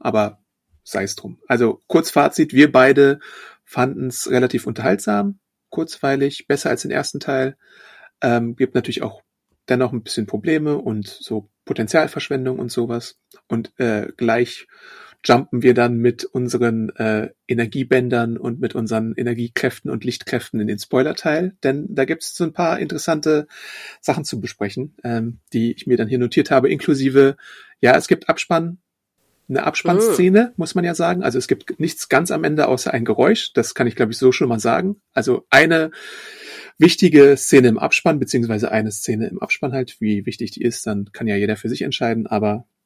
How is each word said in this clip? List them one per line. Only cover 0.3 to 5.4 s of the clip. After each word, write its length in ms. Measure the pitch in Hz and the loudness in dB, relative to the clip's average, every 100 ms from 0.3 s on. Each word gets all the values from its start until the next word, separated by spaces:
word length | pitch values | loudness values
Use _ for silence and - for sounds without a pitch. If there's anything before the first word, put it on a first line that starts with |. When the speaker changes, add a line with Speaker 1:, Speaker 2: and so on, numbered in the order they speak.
| - _ _ _ _ | -6 _ _ _ _
Speaker 1:
sei's 320 | - 98 98 | -10 -6 -6
drum. 240 | - 101 87 - | -8 -14 -12 -2
Also 360 | 123 117 - - | 0 0 -2 0
Kurzfazit, 680 | 165 160 147 143 - 147 | 0 2 2 2 2 2
wir 180 | 127 147 | 6 6
beide 480 | 127 131 139 139 143 - - - - | 8 6 6 4 2 -6 -20 -20 -20
fanden's 680 | _ - 127 139 131 - - | _ -4 -4 -4 -8 -6 -2
relativ 360 | 123 123 120 - | 0 0 -2 -6
unterhaltsam, 760 | - 123 202 - 208 202 202 | -4 -2 -2 0 -2 -2 -6